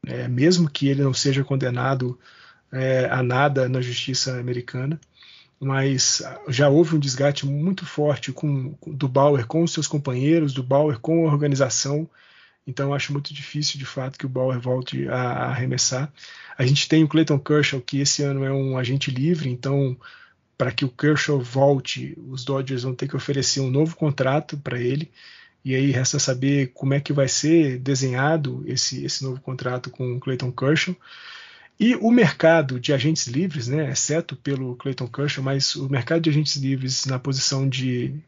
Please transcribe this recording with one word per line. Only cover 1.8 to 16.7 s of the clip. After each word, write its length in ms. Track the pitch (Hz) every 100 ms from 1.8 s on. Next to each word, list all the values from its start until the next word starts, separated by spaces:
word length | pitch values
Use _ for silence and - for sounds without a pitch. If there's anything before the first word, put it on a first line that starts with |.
| 131 135 123 123 - - - _ _
é, 340 | 131 131 131 127
a 140 | 131
nada 460 | 123 127 143 135 127
na 100 | 127
justiça 560 | 123 120 - 123 131 127
americana. 600 | 123 123 120 127 135 160 _ _ - - _ _
Mas 640 | 135 135 139 131 - - - - -
já 180 | 123 143
houve 280 | 143 165 160
um 40 |
desgaste 460 | 139 127 139 143 143
muito 400 | 143 170 190 170
forte 480 | - 147 139 -
com, 420 | 131 151 139 131 - -
do 220 | 143 135
Bauer 380 | 131 147 143 113
com 180 | 160
os 80 | 170
seus 160 | - 147
companheiros, 680 | 151 143 123 139 165 147
do 100 | 131
Bauer 360 | 127 139 151 143
com 260 | - 165 160
a 60 |
organização. 760 | 143 147 135 131 - 139 147 165 _ _ - - _ -
Então, 260 | 131 139
acho 180 | 143 -
muito 200 | 143 143
difícil, 460 | 143 139 147 147 143
de 60 | 131
fato, 340 | - 131 -
que 60 | 135
o 40 |
Bauer 300 | 131 131 127
volte 480 | 127 127 123 131 135
a, 80 | 127
a 300 | 123 127 127
arremessar. 640 | 127 127 123 - 127 147 _ - - - -
A 80 |
gente 220 | 127